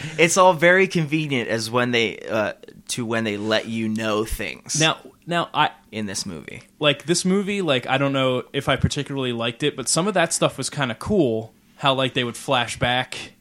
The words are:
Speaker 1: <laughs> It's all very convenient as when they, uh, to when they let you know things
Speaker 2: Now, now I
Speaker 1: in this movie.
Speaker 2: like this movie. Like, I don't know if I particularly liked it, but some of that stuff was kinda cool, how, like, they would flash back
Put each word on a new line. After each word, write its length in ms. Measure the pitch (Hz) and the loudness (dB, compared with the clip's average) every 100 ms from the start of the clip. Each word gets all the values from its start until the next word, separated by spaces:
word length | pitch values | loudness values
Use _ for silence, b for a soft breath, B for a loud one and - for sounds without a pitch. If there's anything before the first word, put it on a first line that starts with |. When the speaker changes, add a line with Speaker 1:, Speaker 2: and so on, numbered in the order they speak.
| 151 | -8
Speaker 1:
<laughs> 100 | - | 4
It's 180 | 170 196 | 4 8
all 140 | 185 | 6
very 320 | 170 170 185 190 | 8 6 6 4
convenient 600 | 180 151 156 156 135 113 | 2 0 0 0 -2 -2
as 200 | 113 110 | -2 0
when 200 | 123 123 | 0 2
they, 280 | 120 110 - | 2 0 -2
uh, 320 | - 110 101 - - - - | -4 -2 -2 -4 -16 -20 -10
to 160 | - | -6
when 200 | 113 117 | -2 -2
they 120 | 113 104 | -2 -2
let 300 | 104 110 110 | 0 0 0
you 220 | 113 110 | -4 -2
know 360 | 110 110 107 | -2 -2 0
things 560 | 110 - 98 65 - 147 | -2 -4 -6 -10 -6 0
Speaker 2:
Now, 180 | 160 - - - - | 2 0 -8 -20 -6
now 220 | 170 - | -4 -2
I 160 | 135 151 - _ | 0 0 -2 _
Speaker 1:
in 140 | 107 104 | -8 -6
this 180 | 98 101 | -6 -8
movie. 360 | 80 - - - _ | -10 -12 -16 -18 _
Speaker 2:
like 260 | 151 139 139 | 0 0 -2
this 180 | 175 | -2
movie. 360 | 185 190 196 202 | 2 0 0 -2
Like, 240 | 170 131 - | 0 0 0
I 100 | 135 | 0
don't 140 | 139 | 0
know 320 | 135 131 127 - | 2 0 0 -4
if 160 | 139 139 | -4 -2
I 80 | 131 | 0
particularly 560 | - - 131 139 127 | 0 -2 -6 -4 -4
liked 300 | 117 117 117 | -2 -4 -2
it, 140 | 151 - | -2 -2
but 120 | 120 | -2
some 180 | - 190 | 0 0
of 60 | |
that 180 | 190 165 | 0 0
stuff 240 | - 160 - | 2 0 0
was 140 | 127 | -6
kinda 240 | - 131 | -4 -4
cool, 580 | 110 - 208 135 110 113 - _ _ | -4 0 2 4 2 -4 -14 _ _
how, 140 | 139 | 0
like, 200 | 131 131 | 2 0
they 100 | 131 | 0
would 120 | 120 113 | -2 -4
flash 420 | - 131 113 - | 0 0 0 -2
back 380 | 123 123 131 - - - | 0 0 -2 -8 -14 -16